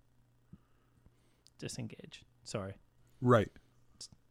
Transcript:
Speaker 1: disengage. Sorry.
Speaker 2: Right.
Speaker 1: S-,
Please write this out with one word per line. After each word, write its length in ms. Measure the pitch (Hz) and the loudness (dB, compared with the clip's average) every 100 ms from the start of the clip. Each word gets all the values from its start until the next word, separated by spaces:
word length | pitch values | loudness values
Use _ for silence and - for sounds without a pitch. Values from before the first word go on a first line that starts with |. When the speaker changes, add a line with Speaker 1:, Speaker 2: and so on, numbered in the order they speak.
| - - - - - - - - - - - - - - - - | -20 -20 -20 -20 -20 -20 -20 -20 -20 -20 -20 -20 -20 -20 -20 -12
Speaker 1:
disengage. 680 | - - 113 - - - - - | -10 -8 -10 -10 -16 -18 -20 -20
Sorry. 300 | - 113 98 - - - - - | -8 -6 -6 -10 -18 -20 -20 0
Speaker 2:
Right. 300 | 123 117 98 - - - - - | 6 8 6 -2 -20 -20 -20 -18
Speaker 1:
S-, 80 | - - - | -18 -18 -20